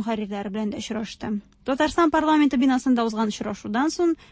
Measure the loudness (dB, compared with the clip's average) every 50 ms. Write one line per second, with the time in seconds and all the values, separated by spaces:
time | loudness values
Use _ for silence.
0 | -4 -2 -4 -4 -4 -6 -6 -8 -8 -6 -6 -4 -4 -4 -6 -6 -8 -6 -6 -6
1 | -6 -8 -10 -10 -8 -6 -6 -6 -6 _ _ _ _ -4 -2 0 0 0 2 4
2 | 4 4 4 2 2 4 4 4 4 4 4 2 2 2 2 2 2 2 2 2
3 | 2 0 0 0 -2 -2 -2 -4 -6 -6 -8 -8 -6 -4 -2 0 0 0 0 0
4 | 0 0 0 -2 -6 -14